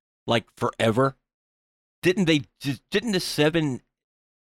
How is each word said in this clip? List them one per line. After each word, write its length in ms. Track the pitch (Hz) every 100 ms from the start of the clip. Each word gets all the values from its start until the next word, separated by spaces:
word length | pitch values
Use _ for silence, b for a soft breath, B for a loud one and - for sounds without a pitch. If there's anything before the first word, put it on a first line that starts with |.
| _ _ -
like, 180 | 117 - -
forever? 580 | 120 - 113 110 135 - _ _ _ _ _ _ _ _
Didn't 240 | 170 185 165
they 160 | 156 - _
just, 220 | 139 127 _
didn't 220 | 208 233
the 80 | 185
seven, 600 | - - 151 165 151 123 - _ _ _ _ _